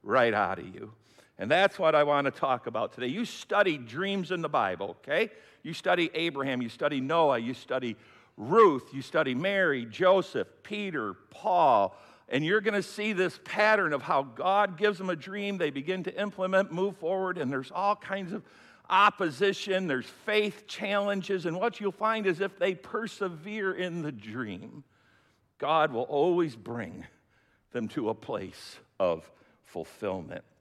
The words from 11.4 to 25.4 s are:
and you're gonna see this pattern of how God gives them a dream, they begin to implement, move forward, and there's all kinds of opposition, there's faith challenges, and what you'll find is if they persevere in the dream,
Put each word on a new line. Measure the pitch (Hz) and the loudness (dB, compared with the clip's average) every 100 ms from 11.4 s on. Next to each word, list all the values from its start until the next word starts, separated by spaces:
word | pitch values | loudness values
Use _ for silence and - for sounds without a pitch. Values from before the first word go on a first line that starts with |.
| - 175 156 113 95 - - - - | 2 6 6 6 4 -2 -20 -20 -4
and | 131 | -2
you're | 156 208 | 2 2
gonna | 208 202 | 2 -2
see | - - 208 | -4 -6 -4
this | 190 180 - | 0 -2 -2
pattern | - - 214 214 180 | -10 2 4 4 4
of | 143 | 0
how | 135 156 | 0 0
God | 139 117 180 196 202 165 | 0 -4 2 2 2 2
gives | 208 180 | 0 0
them | 190 | -4
a | 175 | -6
dream, | 185 202 202 196 | -6 -6 -6 -2
they | 156 | -2
begin | 139 147 185 | -2 -4 -4
to | 160 - | -4 -6
implement, | 208 190 185 190 196 | -6 -4 0 2 2
move | 165 202 185 | -2 -4 -2
forward, | 165 190 190 175 | -4 -2 -2 -2
and | 131 | -2
there's | 139 127 | -4 -4
all | 170 202 | -2 0
kinds | 208 - 196 185 | 0 -4 -8 -6
of | 214 - - - - _ | -10 -12 -20 -20 -20 _
opposition, | 185 - - 180 131 196 196 - 185 185 | 6 6 4 -4 2 0 0 -2 -2 0
there's | 131 113 | -2 -4
faith | - - 214 208 - - | -10 0 0 0 -4 -14
challenges, | - 202 202 202 202 170 190 170 | -10 -2 0 0 -2 -2 -4 -2
and | 160 | -2
what | 240 - | -2 -2
you'll | 202 | -6
find | - 220 220 196 | -2 -2 0 0
is | 165 | 0
if | 196 - | -4 -2
they | 185 | -2
persevere | 185 - 233 220 - 190 160 175 214 196 | -2 -6 -8 -6 -6 -6 -6 -10 -4 -4
in | - 180 170 | -4 -6 -6
the | 151 | -8
dream, | 120 107 113 110 - 117 - - _ _ _ _ _ | -8 -10 -8 -8 -8 -12 -18 -20 _ _ _ _ _